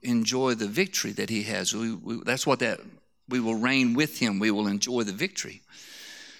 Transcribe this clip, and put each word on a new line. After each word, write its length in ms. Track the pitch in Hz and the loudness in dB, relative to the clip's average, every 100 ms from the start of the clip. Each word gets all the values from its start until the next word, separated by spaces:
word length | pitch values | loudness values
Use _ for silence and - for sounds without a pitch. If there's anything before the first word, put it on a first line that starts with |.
enjoy 520 | 123 120 110 127 131 | 0 2 2 2 2
the 140 | 117 104 | 2 0
victory 440 | 110 190 - - | 0 0 -2 -4
that 180 | 104 104 | -4 -2
he 140 | 110 | -2
has. 300 | 104 101 92 | -2 -2 -2
We, 200 | 107 113 | -2 -4
we, 260 | 104 - 117 | -4 -6 -6
that's 220 | - 131 151 | -2 0 2
what 140 | 127 | 2
that, 200 | 117 95 - - _ _ - | 2 -2 -6 -20 _ _ -4
we 100 | 123 | 0
will 180 | 113 113 | 0 2
reign 380 | 120 135 127 | 4 4 4
with 240 | 120 151 - | 4 2 2
him. 200 | 120 98 | 0 2
We 120 | 110 | 2
will 160 | 104 107 | 4 2
enjoy 360 | 101 113 123 | 0 0 0
the 100 | 107 | 0
victory. 500 | 98 190 - - 101 - - - - - - - - | -2 -4 -4 -10 -12 -20 -20 -20 -18 -18 -18 -18 -20